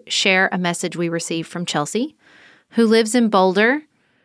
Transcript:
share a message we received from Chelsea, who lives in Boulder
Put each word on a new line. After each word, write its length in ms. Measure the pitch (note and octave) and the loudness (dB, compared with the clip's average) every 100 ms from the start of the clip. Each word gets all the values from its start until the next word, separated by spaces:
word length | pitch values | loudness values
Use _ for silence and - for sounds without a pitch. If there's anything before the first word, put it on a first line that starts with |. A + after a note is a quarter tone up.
| - | -6
share 440 | - G3+ F#3 F#3+ | -2 0 2 2
a 60 | F#3 | 0
message 380 | F3+ E3+ F3+ D#3+ | -4 -4 -6 -4
we 120 | E3+ | -4
received 400 | E3 - E3 D#3+ | -4 -4 -6 -6
from 160 | E3+ F3 | -8 -6
Chelsea, 520 | D#3 D3 G#3+ D4 - _ _ - _ _ | -4 -4 -4 -6 -8 _ _ -20 _ _
who 140 | - A3+ | 0 2
lives 300 | A3+ A3 B3 | 4 2 2
in 160 | A3+ | 2
Boulder 500 | G3+ F#3+ F#3 A3 D4 D4+ _ _ _ | 4 4 4 2 0 -4 _ _ _